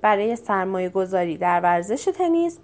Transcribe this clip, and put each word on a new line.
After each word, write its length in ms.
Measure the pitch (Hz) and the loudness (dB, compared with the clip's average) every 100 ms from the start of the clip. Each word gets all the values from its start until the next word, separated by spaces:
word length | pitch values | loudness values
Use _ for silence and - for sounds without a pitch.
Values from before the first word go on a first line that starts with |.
برای 340 | 214 202 220 233 | 0 2 0 -4
سرمایه 540 | - 196 190 185 180 | -2 -2 0 -2 -2
گذاری 480 | 190 185 190 175 156 | -2 0 0 -2 -2
در 220 | 175 175 | 0 2
ورزش 440 | 175 175 185 269 392 | 2 2 0 -2 -2
تنیس 540 | 370 359 339 339 339 | 0 0 2 0 -4